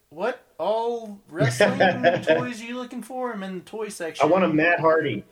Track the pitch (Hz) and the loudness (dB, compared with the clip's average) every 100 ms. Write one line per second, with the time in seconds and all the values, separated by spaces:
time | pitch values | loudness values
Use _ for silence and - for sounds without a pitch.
0 | _ 151 208 - _ - 170 220 233 240 | _ -6 -6 -6 _ -6 -2 -2 -2 -6
1 | 220 202 - 156 127 - 202 190 185 147 | -8 -16 -10 -2 0 2 2 4 2 4
2 | 170 175 - 156 247 214 233 247 247 247 | 2 2 2 2 0 -6 -10 -10 -10 -12
3 | - 262 247 214 190 185 - 220 214 202 | -12 -8 -8 -6 -10 -10 -12 -10 -10 -8
4 | 165 151 151 185 175 151 170 170 160 160 | -8 0 2 4 4 4 2 4 4 4
5 | 143 104 - | 2 -4 -8